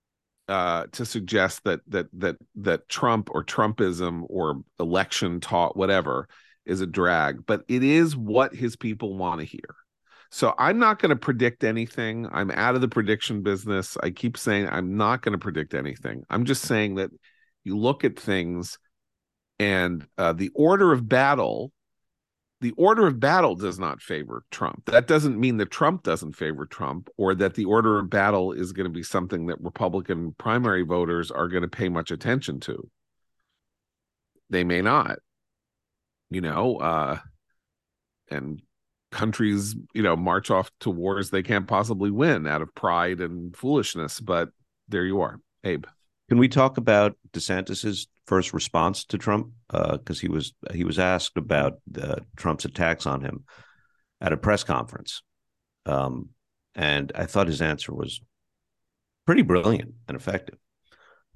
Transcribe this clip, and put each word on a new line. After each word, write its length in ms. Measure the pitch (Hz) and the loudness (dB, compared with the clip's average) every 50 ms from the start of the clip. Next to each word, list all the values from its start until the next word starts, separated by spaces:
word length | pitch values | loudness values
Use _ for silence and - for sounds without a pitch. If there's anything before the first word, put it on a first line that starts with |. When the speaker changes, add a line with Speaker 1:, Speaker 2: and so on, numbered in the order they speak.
| _ _ _ _ _ _ _ _ _ - | _ _ _ _ _ _ _ _ _ -4
Speaker 1:
uh, 380 | 98 95 90 90 85 85 - - | -2 0 0 0 0 -2 -4 -6
to 120 | - - 120 | -8 -8 -8
suggest 600 | 107 - 113 95 87 110 101 92 92 - - - | -6 -6 -8 -4 0 2 2 2 2 0 -2 -2
that, 160 | 104 85 76 - - | -2 -2 -2 -4 -6
that, 180 | 101 90 85 - - | -4 -4 -4 -6 -6
that, 220 | 87 98 87 - - - _ - | -4 -2 -2 -4 -4 -12 _ -12
that 320 | 104 98 98 82 - - - | -4 0 0 0 0 -2 -6
Trump 400 | - - - 120 113 107 98 - | -4 0 2 2 2 2 0 -2
or 140 | - 82 - | -4 -6 -6
Trumpism 800 | - - - 107 107 113 - 107 92 87 85 90 87 85 85 85 - | -4 0 0 0 0 2 0 0 0 0 0 -2 -4 -4 -6 -8 -6
or 340 | - 92 82 78 71 67 - _ _ - | -4 -2 -2 -2 -2 -4 -8 _ _ -6
election 580 | 85 85 87 95 98 - - - - 87 87 87 | -2 0 0 0 0 0 -2 -2 -2 -2 -4 -4
talk, 360 | - - - 87 87 - - | -4 -2 0 0 0 0 0
whatever, 520 | 98 95 95 98 92 80 71 64 67 - - - - _ _ _ _ - | 0 0 2 2 2 0 0 -2 -4 -4 -8 -14 -20 _ _ _ _ -6
is 160 | - 92 95 | -6 -4 -4
a 60 | 92 | -4
drag, 580 | 85 78 98 87 90 87 80 78 73 69 60 - | -4 -2 0 2 2 4 2 2 0 -2 -4 -2
but 180 | - 107 - - - | -2 -2 -2 -2 -2
it 140 | 123 127 | 0 2
is 340 | 131 139 151 165 170 160 147 | 4 4 4 4 4 2 0
what 380 | 127 110 104 107 123 - 165 - | -4 -2 0 2 2 2 2 0
his 200 | 113 123 117 - | -4 -6 -6 -4
people 440 | - - 113 107 - 120 101 95 95 | -4 -6 -6 -6 -4 -6 -6 -6 -4
wanna 260 | 92 87 78 80 78 | -4 -4 -4 -4 -6
hear. 320 | - - - - - - _ _ _ _ _ _ _ _ - - _ | -10 -12 -16 -16 -18 -20 _ _ _ _ _ _ _ _ -20 -20 _
So 240 | - - - 117 - - | -4 0 2 2 2 2
I'm 220 | 127 160 202 233 | 2 2 4 4
not 200 | 240 214 208 - | 4 4 4 4
gonna 160 | - 156 143 | 2 2 2
predict 460 | 117 - - 127 117 123 120 - - | 2 0 -2 0 2 2 0 0 0
anything. 640 | - 110 110 117 113 110 - - 117 110 110 117 117 - | -2 -2 0 -2 -4 -6 -6 -6 -6 -4 -4 -6 -6 -4
I'm 180 | - 78 98 95 | -4 -2 -2 -2
out 240 | - - 107 123 123 | -2 0 2 2 2
of 60 | 127 | 2
the 80 | 131 113 | 2 2
prediction 540 | - 117 104 101 107 101 - - 110 104 | 2 2 2 2 0 0 -2 -4 -4 -2
business. 540 | 92 104 98 95 104 107 101 95 95 - - - | 0 -2 -2 -2 -2 -2 -2 -2 -4 -4 -6 -6
I 80 | - 90 | -6 -6
keep 260 | - - - 120 123 | -4 -4 -4 -4 -4
saying 320 | - - 120 104 101 101 - | -2 0 0 2 2 0 0
I'm 280 | - 87 90 92 98 | -2 -2 -2 -2 0
not 260 | 107 104 107 123 123 | 0 2 2 0 0
gonna 160 | - 110 101 85 | -2 -2 -2 -4
predict 340 | - 95 76 78 73 - | -4 -4 -4 -4 -4 -4
anything. 520 | - 71 67 73 64 - - 57 55 65 - - | -4 -6 -6 -6 -8 -10 -10 -10 -10 -10 -8 -4
I'm 160 | - 107 123 | -2 -2 0
just 180 | 131 135 - | 0 -2 -2
saying 340 | - - 127 107 107 101 95 | -2 -2 0 0 0 0 -2
that 140 | 95 95 - - - _ _ _ _ _ _ _ _ | -2 -4 -4 -6 -14 _ _ _ _ _ _ _ _
you 160 | - 92 98 104 | -8 -6 -4 0
look 260 | 110 127 139 - - | 0 0 0 2 0
at 140 | 117 - - | -2 -2 -2
things 600 | - 110 98 92 85 85 87 87 87 - - - _ _ _ _ _ _ _ _ _ _ _ _ _ _ _ - | -4 -2 -2 -2 -2 -2 -4 -6 -6 -8 -12 -16 _ _ _ _ _ _ _ _ _ _ _ _ _ _ _ -2
and, 440 | 104 101 95 92 90 87 87 80 71 - _ - | 0 2 2 2 2 0 -2 -4 -8 -10 _ 0
uh, 140 | 92 82 | 0 0
the 180 | 82 85 98 92 - | 0 0 -4 -2 2
order 380 | 143 151 165 196 196 196 175 | 4 6 6 6 6 6 6
of 160 | 143 123 117 107 | 6 4 2 2
battle, 640 | 131 127 135 139 143 127 92 57 55 60 110 139 _ _ _ _ _ _ _ _ _ _ _ _ _ _ _ _ _ - | 4 4 4 4 4 2 2 0 -2 -4 -8 -10 _ _ _ _ _ _ _ _ _ _ _ _ _ _ _ _ _ -6
the 120 | 127 120 | -6 -2
order 340 | 110 - 170 202 220 226 208 | 2 4 6 6 6 6 4
of 140 | 165 131 113 | 4 4 4
battle 340 | 131 143 170 185 170 120 90 | 2 4 4 6 4 4 2
does 240 | 87 104 92 87 92 | 0 -4 -4 -4 -4
not 240 | 92 78 67 - | -4 -4 -6 -6
favor 400 | - - 82 76 71 53 57 60 - - | -8 -8 -8 -6 -6 -8 -10 -12 -12 -12
Trump. 360 | - - - 69 - - - | -8 -6 -4 -4 -6 -6 0
That 200 | - 110 123 123 | 4 6 6 6
doesn't 320 | - 156 156 151 143 117 104 | 6 4 4 4 2 2 2
mean 200 | 123 127 117 107 | 2 2 4 2
that 120 | 101 - | 0 -2
Trump 320 | - - 151 151 185 180 | 0 2 2 2 2 2
doesn't 320 | - 90 82 80 - 76 76 | 0 -2 -2 -2 -4 -8 -8
favor 320 | - 80 78 78 69 73 | -6 -4 -4 -4 -6 -8
Trump 420 | - - - 90 65 71 85 - - - | -12 -10 -8 -6 -6 -6 -8 -10 -10 -4
or 180 | - 101 95 95 | 0 2 2 4
that 180 | 90 98 95 - | 4 2 2 2
the 120 | 113 104 | 0 2
order 320 | 92 107 113 110 110 107 104 | 4 4 4 6 4 4 2
of 120 | 98 90 | 0 0
battle 400 | 107 101 98 104 104 95 92 95 | 2 2 4 4 4 2 0 0
is 220 | - - 90 90 | -2 -4 -6 -6
gonna 160 | 92 95 92 90 | -4 -6 -6 -4
be 160 | 82 85 80 | -6 -8 -6
something 420 | - - 95 90 87 101 85 82 | -4 -2 -2 -2 -2 -4 -4 -4
that 140 | 85 80 - | -4 -6 -6
Republican 760 | 82 85 - - 104 92 87 98 87 - 90 82 85 82 - - | -8 -10 -4 -2 -2 -2 -2 -2 -2 -4 -4 -4 -4 -8 -8 -6
primary 440 | - 113 113 123 123 113 95 90 | -2 0 0 2 2 2 2 2
voters 480 | 87 78 87 90 87 82 85 85 82 85 | 0 0 0 0 0 0 0 -2 -4 -4
are 180 | - - 85 87 | -4 -4 -2 -2
gonna 200 | 90 90 87 85 | -2 -2 -4 -4
pay 200 | - - 104 90 | -4 -4 -2 -2
much 220 | 87 82 80 - | -2 -2 -4 -4
attention 480 | 85 73 - - 123 139 - - 69 67 | -6 -6 -2 -2 -2 -2 -2 -6 -8 -8
to. 300 | - - - - - - _ _ _ _ _ _ _ _ _ _ _ _ _ _ _ _ _ _ _ _ _ _ _ _ _ _ _ _ _ _ _ - | -8 -10 -10 -10 -12 -18 _ _ _ _ _ _ _ _ _ _ _ _ _ _ _ _ _ _ _ _ _ _ _ _ _ _ _ _ _ _ _ -2
They 140 | - 90 87 | 0 0 2
may 180 | 87 87 87 | 2 2 2
not, 360 | 95 110 139 147 - - - - _ _ _ _ _ _ _ _ _ _ _ _ _ _ _ _ _ _ _ _ _ - | 2 4 4 2 2 0 -4 -8 _ _ _ _ _ _ _ _ _ _ _ _ _ _ _ _ _ _ _ _ _ -8
you 100 | - 92 | -6 -4
know, 380 | 87 78 76 82 110 127 110 - | -4 -2 -2 0 0 0 -2 -2
uh, 400 | - 82 82 80 73 67 71 - - - _ _ _ _ _ _ _ _ _ _ _ _ _ _ _ _ _ _ _ - | -2 0 0 0 0 -2 -4 -6 -8 -16 _ _ _ _ _ _ _ _ _ _ _ _ _ _ _ _ _ _ _ -10
and 320 | 73 69 65 73 76 - - _ _ _ _ _ _ _ _ - | -10 -8 -8 -8 -10 -12 -16 _ _ _ _ _ _ _ _ -12
countries, 640 | - - 107 113 107 - 113 107 101 101 101 104 110 - - - - | -6 -4 -4 -2 0 0 0 2 2 0 -2 -4 -8 -10 -12 -8 -2
you 80 | 113 | 0
know, 140 | 104 90 82 | 2 2 2
march 340 | 82 90 90 85 98 - - | 2 2 0 0 0 0 2
off 200 | 107 92 92 - _ - | 2 0 0 -2 _ -8
to 100 | - 110 | -6 -4
wars 400 | 90 85 87 95 98 101 95 - | -4 -2 -2 -2 -2 -2 -2 -2
they 120 | - 95 | -2 -2
can't 260 | 90 - 107 101 92 - | 0 2 0 0 0 2
possibly 420 | 110 98 107 113 110 92 101 101 | 2 2 2 0 -2 -2 -2 0
win 360 | 101 113 147 170 135 82 76 | 2 2 2 4 2 2 0
out 140 | 76 76 78 | -2 -2 -2
of 140 | 80 - - | -4 -6 -8
pride 460 | - - 95 85 85 87 90 92 87 | -4 -2 0 2 2 0 0 -2 -4
and 360 | 90 85 87 87 85 87 87 | -6 -6 -8 -8 -10 -12 -10
foolishness. 600 | - - 131 151 139 98 - - 87 78 73 - - | -6 -2 0 2 2 0 0 -4 -6 -6 -8 -8 -8
But 320 | 113 98 90 85 82 - _ _ _ _ _ _ _ - | -4 -2 0 0 0 -2 _ _ _ _ _ _ _ -4
there 160 | 107 90 90 | -2 -2 0
you 160 | 92 98 98 | 0 0 0
are, 200 | 85 - - - _ _ _ _ | -2 -2 -6 -10 _ _ _ _
Abe. 240 | - 98 82 69 - - _ _ _ _ _ _ _ - | -4 -4 -4 -4 -6 -10 _ _ _ _ _ _ _ 2
Speaker 2:
Can 100 | 120 120 | 4 6
we 100 | 127 123 | 6 6
talk 280 | - 139 131 135 135 | 6 6 4 4 4
about 400 | 127 113 113 107 104 104 104 - _ _ - | 2 4 6 6 6 6 4 2 _ _ -12
DeSantis's 760 | - 85 - - 95 92 92 - 95 - - 107 98 92 - - _ _ - | -10 -8 -4 -2 -2 -2 -4 -4 -6 -6 -4 -4 -4 -6 -8 -14 _ _ -2
first 260 | - 95 92 90 - | 2 2 2 2 2
response 520 | - 80 - - - 82 80 87 98 - - | -2 -6 -4 0 2 2 2 2 0 -2 -6
to 120 | - - | -6 -6
Trump? 360 | - - 107 104 107 117 - - - _ - | -4 0 2 0 0 0 -4 -12 -20 _ -4
Uh, 260 | - 50 - 78 - - | 0 0 0 0 0 -2
'cause 220 | - - 82 - | -4 -8 -8 -6
he 80 | - 87 | -4 -4
was, 240 | 82 78 69 - - _ - - | -4 -4 -6 -8 -12 _ -12 -8
he 100 | - 85 | -6 -4
was 160 | 87 85 76 90 | -4 -2 0 0
asked 380 | 92 90 92 87 - - - | 2 2 2 0 -2 -4 -4
about 440 | 90 73 - - 73 71 69 - - - | -4 -2 0 2 2 2 0 -2 -6 -14
the, 400 | - - - - 71 - 73 - - - | -16 -12 -8 -6 -4 -6 -6 -8 -10 -10
Trump's 300 | - - 87 76 - - | -4 -2 -2 -2 -2 -6
attacks 420 | 69 - - 85 82 82 - - | -8 -4 0 0 0 0 0 -2
on 140 | 73 69 67 | -4 -4 -4
him 240 | 67 - - - - _ - - - _ _ _ _ _ _ _ _ _ _ - | -4 -8 -10 -10 -14 _ -20 -20 -20 _ _ _ _ _ _ _ _ _ _ -4
at 120 | - 82 | -2 -2
a 40 | 78 | 0
press 280 | - - 104 104 98 - | 0 2 2 2 2 0
conference. 580 | - 76 64 57 - - - - - - - - _ _ _ _ _ _ _ _ _ _ _ - | -2 -2 -2 -4 -6 -12 -16 -14 -14 -14 -16 -16 _ _ _ _ _ _ _ _ _ _ _ -6
Um, 440 | - 69 67 67 65 64 60 - - _ _ _ _ _ _ _ _ - | -2 -2 -2 -2 -2 -4 -8 -12 -14 _ _ _ _ _ _ _ _ -6
and 380 | - 76 76 73 71 69 69 - | -2 0 0 0 0 -2 -4 -6
I 120 | - 87 | -6 -6
thought 200 | - - 101 95 | -2 0 0 0
his 160 | 82 78 69 | 2 0 0
answer 320 | 82 78 76 71 - - 73 | 0 0 -2 -2 -6 -10 -8
was 260 | 71 71 67 - - - _ _ _ _ _ _ _ _ _ _ _ _ _ _ _ _ _ _ _ - | -8 -8 -8 -10 -14 -18 _ _ _ _ _ _ _ _ _ _ _ _ _ _ _ _ _ _ _ 2
pretty 180 | - 170 285 | 4 4 6
brilliant 520 | - 90 90 90 85 107 117 - - - - - - - | 6 6 4 4 4 4 2 2 -2 -6 -14 -16 -12 -10
and 80 | 67 | -10
effective. 420 | 67 - 92 98 92 - - - - _ _ _ _ _ _ _ _ _ _ _ _ _ _ - | -8 -6 -4 -4 -4 -4 -8 -20 -20 _ _ _ _ _ _ _ _ _ _ _ _ _ _ -18